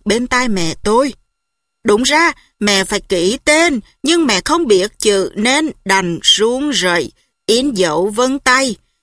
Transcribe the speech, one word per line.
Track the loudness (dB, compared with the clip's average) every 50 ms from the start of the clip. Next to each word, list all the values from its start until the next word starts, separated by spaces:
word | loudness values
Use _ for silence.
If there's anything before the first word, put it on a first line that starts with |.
| -2
bên | -2 -2 -2 -2 -2
tai | -2 -2 -2 -2
mẹ | -2 -2 -2 -4 -4 -4 -2
tôi. | 0 2 2 0 0 -4 -10 _ _ _ _ _ _ _ _ _ _ _ _ -2
Đúng | 0 2 2 2
ra, | 2 2 2 2 2 0 -4 _ _ _ -6
mẹ | -2 0 0 0 0
phải | -2 -4 -6
ký | -4 -4 -2 -2 0 0 -2 -2 0
tên, | 2 2 2 2 2 0 -4 -6 _ _ _ -2
nhưng | 0 0 2 2
mẹ | 2 0 -2 -2
không | 0 0 0 2 2
biết | 2 2 2 0 -4 -4
chữ | 0 0 2 2 0 -2 -4
nên | -2 -2 0 0 0 0 -2 -6 _ -4
đành | -2 0 0 0 -2 -4 -2 0
run | 2 2 2 2 0 0 0 -2 -2
rẩy, | -2 -2 -2 0 0 -2 -2 -4 -10 _ _ _ _ _ _
in | 0 0 0 0 0
dấu | 0 0 0 0 0 0 -2 -2
vân | 0 0 0 0 -2 -2
tay. | 0 0 2 2 2 0 -4 -6 _ _ _ _